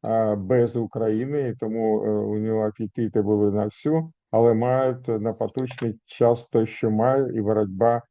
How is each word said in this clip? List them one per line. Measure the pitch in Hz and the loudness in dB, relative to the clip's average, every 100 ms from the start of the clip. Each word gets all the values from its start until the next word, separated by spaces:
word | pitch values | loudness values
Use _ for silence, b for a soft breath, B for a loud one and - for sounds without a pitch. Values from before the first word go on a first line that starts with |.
а, | 113 113 110 | 0 0 0
без | 104 95 123 120 120 | -2 0 2 2 0
України, | 113 - 110 110 131 147 131 | -6 -4 -2 -2 -2 -4 -4
і | |
тому, | 113 110 110 110 107 | -6 -6 -2 0 0
е, | 107 | 0
у | 107 104 107 | -2 -2 -2
нього | 110 110 107 | -2 0 -2
апетити | - 107 - 113 110 | -4 -8 -4 -2 0
були | 101 107 104 | 2 2 2
на | 101 | 2
всю, | 104 - 147 160 160 _ _ | -2 -4 -2 -2 -2 _ _
але | 113 117 | 2 4
мають | 110 120 131 131 127 - | 4 2 2 0 -2 -4
на | 113 110 | -4 -4
поточний | 110 110 127 127 - 117 104 _ | -4 -6 -6 -8 -4 -6 -6 _
час | - 120 117 - | 2 2 2 0
те, | 117 110 | 0 0
що | - 117 | -2 -2
має, | 107 120 135 131 | 2 2 2 0
і | 113 | -2
боротьба | 104 107 104 95 117 117 - | 0 0 -2 0 2 2 -4